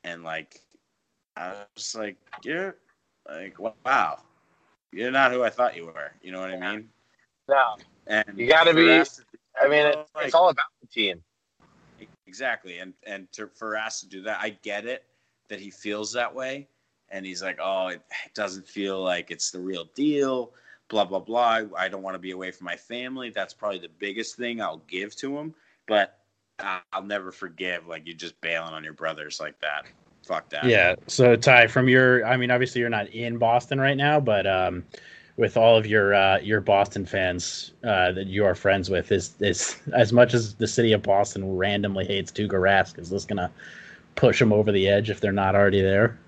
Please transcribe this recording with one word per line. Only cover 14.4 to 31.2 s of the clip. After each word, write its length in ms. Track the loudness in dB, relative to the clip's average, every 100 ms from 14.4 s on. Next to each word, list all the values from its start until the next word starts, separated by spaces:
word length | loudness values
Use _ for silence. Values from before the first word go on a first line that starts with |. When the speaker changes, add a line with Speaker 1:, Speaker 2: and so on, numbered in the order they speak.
Speaker 1:
I 100 | -8 -10
get 240 | -10 -10 -8
it 180 | -12 _ _ _ _ _
that 120 | -18
he 100 | -18
feels 420 | -12 -8 -6 -6
that 200 | -6 -6
way. 320 | -6 -10 -10 -14 _ _ _ _
And 160 | -14 -12
he's 160 | -10
like, 160 | -10 -6
"Oh, 260 | -4 -4 -4
it, 120 | -8 _ -16
it 100 | -14
doesn't 320 | -8 -8 -8 -14
feel 360 | -8 -6 -4
like 260 | -4 -4 -6
it's 200 | -10 -10
the 100 | -8
real 240 | -10 -10 -10
deal, 600 | -4 -2 0 -2 -2 -6 _ _ -20 _
blah, 160 | -2
blah, 140 | 0 -2
blah. 420 | -4 0 2 2 -2 -6
I 120 | -6
don't 120 | -6
wanna 180 | -10 -10
be 120 | -10
away 200 | -10 -12
from 140 | -12
my 120 | -12 -12
family." 520 | _ -12 -10 -12 -10
That's 240 | -8 -10
probably 280 | -8 -8 -8
the 100 | -12 _
biggest 380 | -8 -6 -8 -6
thing 260 | -6 -4
I'll 200 | -6 -6 _
give 260 | -8 -8 -8
to 220 | -8 -6
him. 160 | -8 -14 _ _ 0
But 320 | 2 2 _ _ _ _ -12 -8 -8 _
I'll 100 | -12
never 280 | -6 -8 -8
forgive, 560 | -14 -16 -8 -8 -8 -10
like, 200 | -16 -14
you 80 |
just 260 | -14 -16 _
bailing 320 | -6 -6 -6
on 100 | -12
your 120 | -14
brothers 460 | -8 -8 -8 -12 -12
like 200 | -12 -10
that. 240 | -8 -8 -12 _ _ _
Fuck 240 | -8 -8 -8
that. 140 | -4
Speaker 3:
Yeah. 300 | 0 2 2 0 -6
So, 300 | 4